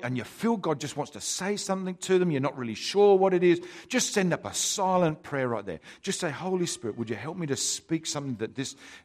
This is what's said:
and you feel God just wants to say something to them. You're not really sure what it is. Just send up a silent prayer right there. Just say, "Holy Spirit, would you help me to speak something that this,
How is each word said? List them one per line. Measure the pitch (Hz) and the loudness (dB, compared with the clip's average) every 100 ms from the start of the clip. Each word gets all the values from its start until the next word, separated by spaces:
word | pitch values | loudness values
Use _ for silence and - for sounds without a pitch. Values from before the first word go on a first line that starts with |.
and | 123 123 | -2 -4
you | |
feel | 110 - 220 220 | -6 -2 0 0
God | 165 143 | 0 -2
just | 143 143 | -4 -8
wants | 131 | -8
to | 104 | -8
say | - - 190 208 | -6 -4 -4 -4
something | - 190 185 180 | -4 -4 -4 -6
to | - 185 | 2 4
them. | 175 | 4
You're | 139 | 2
not | 139 131 | 0 -2
really | 117 107 | -6 -6
sure | - 196 202 190 | 0 6 8 8
what | 190 | 6
it | 180 | 6
is. | 175 175 - - - | 6 4 0 -16 -4
Just | 254 - | -2 0
send | 208 180 | 2 2
up | 151 | 0
a | - | -4
silent | - - - 190 185 165 156 | -4 -2 0 2 4 2 0
prayer | - 139 127 | -4 -2 0
right | 110 98 | -2 -6
there. | 80 - - | -10 -12 -10
Just | 190 - | -6 -4
say, | 175 | -4
"Holy | 127 180 185 170 | -4 -2 -2 -2
Spirit, | - 113 113 | -4 -6 -6
would | 117 | -6
you | 104 | -6
help | 139 180 | -8 -6
me | 147 | -4
to | 131 | -2
speak | - - - 160 - | -2 -4 -4 -4 -4
something | 147 139 107 | -6 -6 -6
that | 110 | -6
this, | - 127 - - - | -6 -8 -10 -20 -18